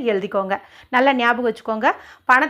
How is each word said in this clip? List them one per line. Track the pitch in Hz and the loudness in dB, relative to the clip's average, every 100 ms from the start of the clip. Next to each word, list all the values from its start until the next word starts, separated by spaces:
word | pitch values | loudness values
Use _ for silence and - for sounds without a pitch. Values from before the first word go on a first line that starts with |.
| 240 | -2
எழுதிக்கோங்க. | 196 196 202 190 196 - - - 247 | -2 -2 -4 -4 -6 -8 -20 -4 0
நல்லா | 269 262 | 2 2
ஞாபகம் | 240 240 240 | 0 0 -2
வச்சுக்கோங்க. | 220 - 220 262 392 - - - | -4 -6 -2 -2 -2 -8 -6 2
பண | 254 302 | 2 2